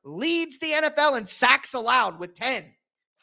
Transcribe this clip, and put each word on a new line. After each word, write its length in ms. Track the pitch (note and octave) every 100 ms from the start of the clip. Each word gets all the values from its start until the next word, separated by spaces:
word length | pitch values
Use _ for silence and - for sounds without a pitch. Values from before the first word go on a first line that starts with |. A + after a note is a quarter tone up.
| C#3
leads 520 | E3 D#4+ E4+ D#4+ C4
the 160 | D#4+
N 120 | D4+ D4+
F 120 | D4+
L 180 | D4 B3+
in 100 | F#3+
sacks 480 | - B3 C#4 -
allowed 460 | B3+ A3+ B3+ G3+ E3
with 160 | F3 -
ten. 380 | A#3+ A#3 D#3+ _ _ _ _ _